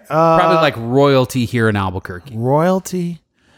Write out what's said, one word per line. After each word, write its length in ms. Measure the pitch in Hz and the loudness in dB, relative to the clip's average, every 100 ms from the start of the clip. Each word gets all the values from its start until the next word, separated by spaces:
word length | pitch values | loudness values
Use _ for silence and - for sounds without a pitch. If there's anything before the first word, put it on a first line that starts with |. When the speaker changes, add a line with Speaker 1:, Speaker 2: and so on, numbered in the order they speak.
| - | -4
Speaker 1:
Uh, 300 | 151 165 165 | 0 2 2
Speaker 2:
Probably, 180 | 165 160 | 2 2
like, 180 | 151 117 | 0 -2
royalty 680 | 117 131 143 131 127 131 | -2 2 4 4 2 -2
here 240 | 113 120 113 | -2 0 0
in 80 | 104 | 0
Albuquerque. 580 | 95 92 - 87 135 110 | -2 -6 -12 -16 -12 -6
Speaker 1:
Royalty 840 | 123 147 175 190 - 180 175 170 _ _ _ | -2 0 0 -2 -4 -8 -6 -10 _ _ _